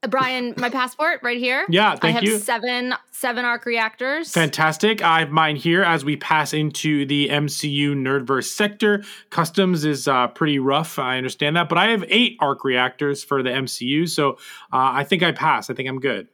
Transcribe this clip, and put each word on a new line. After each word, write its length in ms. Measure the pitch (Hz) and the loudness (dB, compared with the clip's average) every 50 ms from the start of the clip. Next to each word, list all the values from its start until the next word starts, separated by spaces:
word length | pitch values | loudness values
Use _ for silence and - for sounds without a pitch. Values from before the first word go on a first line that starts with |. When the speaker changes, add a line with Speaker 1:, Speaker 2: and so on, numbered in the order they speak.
| - 247 | -4 -2
Speaker 1:
Brian, 460 | 220 269 262 254 262 254 247 240 233 | 0 0 0 0 0 -2 -4 -4 -4
my 140 | - 254 247 | -2 -4 -2
passport 500 | 233 269 254 254 - - 302 330 339 269 - | 0 -2 -4 -4 -2 -2 0 0 0 0 -2
right 140 | 240 240 240 | -4 -2 0
here. 280 | 247 247 247 277 349 392 | 0 0 0 0 0 2
Speaker 2:
Yeah, 280 | 165 180 214 208 165 | 4 4 4 4 2
thank 80 | - - | 2 0
Speaker 1:
I 60 | 165 | 0
have 120 | - - - | 2 2 2
Speaker 2:
you. 160 | 202 220 208 | 2 0 0
Speaker 1:
seven, 560 | 208 - 240 226 208 247 247 247 247 254 254 - _ _ | 0 -2 -2 -2 -2 -2 -2 -2 -2 -4 -4 -6 _ _
seven 340 | - - - 254 240 226 247 | -14 -6 -4 -4 -4 -2 -2
arc 200 | 240 233 233 - | -2 -2 -2 -4
reactors. 640 | 240 233 233 226 220 - _ 247 262 277 311 330 - | -4 -2 -2 -2 -2 -4 _ -4 -4 -2 -4 -6 -2
Speaker 2:
Fantastic. 720 | - 175 165 151 - - 160 160 156 156 - 214 220 208 - | 0 0 0 0 2 0 0 0 2 2 2 0 2 2 2
I 160 | 170 165 160 | 4 4 4
have 100 | 160 143 | 2 2
mine 260 | 147 160 160 151 151 | 2 2 2 2 0
here 260 | 143 120 170 165 180 190 | 0 0 2 2 4 4
as 220 | 170 165 156 135 | 2 2 0 0
we 120 | 143 151 | -2 -4
pass 360 | - - - 160 156 147 139 - | -4 -2 0 0 0 2 0 -2
into 540 | 151 156 151 143 - - 156 151 143 143 | -2 -2 -2 -4 -2 -2 0 0 0 0
the 220 | 135 147 147 143 131 | 0 0 0 0 0
M 180 | 139 147 151 147 | 0 0 0 -2
C 200 | 143 - - 147 | -4 -4 -4 -4
U 260 | 143 143 143 143 143 | -2 0 0 0 0
Nerdverse 500 | 139 131 131 135 139 127 120 139 131 120 | -2 -2 0 -2 -2 0 0 -2 -2 -2
sector. 580 | - - - 208 208 208 208 - 214 208 202 202 - - - - _ | -4 -2 0 0 -2 0 0 2 2 2 0 -2 -8 -20 -20 -20 _
Customs 540 | - - 165 165 - - 196 185 180 165 147 | -2 -2 -2 0 2 2 2 2 2 2 0
is, 220 | 156 147 131 123 | 0 -2 0 0
uh, 220 | 147 135 127 123 120 | 0 2 2 2 0
pretty 320 | - - 165 151 147 139 | 0 -2 0 0 2 2
rough. 380 | 131 135 139 151 160 160 - - | 2 2 0 0 -2 -2 -6 -6
I 160 | 139 127 127 | -4 -2 -2
understand 400 | 127 127 127 - _ 156 147 156 | -4 -4 -6 -4 _ -2 0 2
that, 120 | 175 175 160 | 0 0 2
but 80 | 170 170 | 2 2
I 100 | 190 220 | 2 2
have 160 | 233 208 175 - | 2 0 0 0
eight 280 | 180 220 247 208 - - | 2 2 2 2 0 0
arc 220 | 156 143 139 143 - | 0 0 0 0 -2
reactors 600 | 139 127 123 127 131 127 - 147 143 143 139 - | 0 2 2 2 0 0 -2 -2 -2 -2 -4 -4
for 180 | - 143 135 127 | -2 -2 0 0
the 100 | 127 120 | 0 -2
M 140 | 135 135 | -2 -4
C 200 | 123 - - 123 | -4 -6 -6 -4
U, 200 | 123 139 151 170 | -2 0 0 0
so, 260 | 170 - - 151 139 123 - - - - - - _ - | 0 0 0 0 0 0 -4 -12 -20 -20 -20 -14 _ 0
uh, 200 | 131 131 131 127 | 2 2 2 2
I 100 | 135 143 | 0 0
think 220 | - 202 180 175 | 0 2 2 2
I 80 | 170 147 | 2 2
pass. 380 | - 151 156 143 113 104 - | 2 0 0 0 0 -2 -6
I 40 | 127 | -8
think 140 | 107 131 131 | -6 -6 -6
I'm 100 | 131 135 | -6 -2
good. 300 | 127 135 120 107 92 _ | -2 -2 -2 -2 -6 _